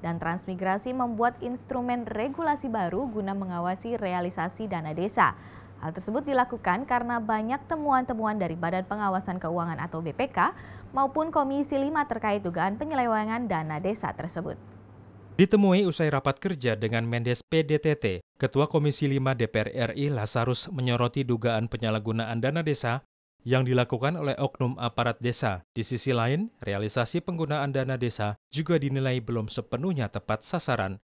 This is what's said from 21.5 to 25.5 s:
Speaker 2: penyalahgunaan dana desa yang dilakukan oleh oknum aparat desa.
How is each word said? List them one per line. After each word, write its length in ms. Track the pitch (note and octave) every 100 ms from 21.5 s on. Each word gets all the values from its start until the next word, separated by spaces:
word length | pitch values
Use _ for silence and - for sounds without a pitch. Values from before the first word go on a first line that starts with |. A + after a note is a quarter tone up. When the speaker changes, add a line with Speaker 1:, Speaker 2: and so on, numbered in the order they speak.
| A2 A2+
Speaker 2:
penyalahgunaan 720 | A2+ A2+ A2 G#2+ A2+ A2 A#2
dana 160 | B2+ D#3
desa 400 | D#3 C#3 A#2+ B2 - _ _ _
yang 240 | A#2 C3 B2+
dilakukan 480 | B2+ A#2+ A#2+ C3+ E3+
oleh 240 | D3 B2+
oknum 400 | C#3 - B2 C3
aparat 400 | A#2+ - A#2+ A2+
desa. 480 | A#2+ A#2 A#2+